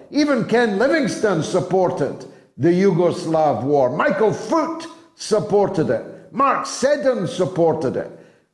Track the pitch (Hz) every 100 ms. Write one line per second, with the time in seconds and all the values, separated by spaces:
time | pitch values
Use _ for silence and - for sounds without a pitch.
0 | - 277 302 254 190 226 233 196 269 330
1 | 208 - 214 170 135 180 - 190 180 -
2 | 123 87 - - _ - 165 175 196 170
3 | 170 - 156 160 151 110 135 143 127 160
4 | 285 - 214 147 - 320 285 330 - -
5 | - _ - 208 - 202 196 165 120 113
6 | - - - 208 269 247 - - 262 294
7 | 262 226 170 - 180 160 165 - 127 95
8 | - - - _ _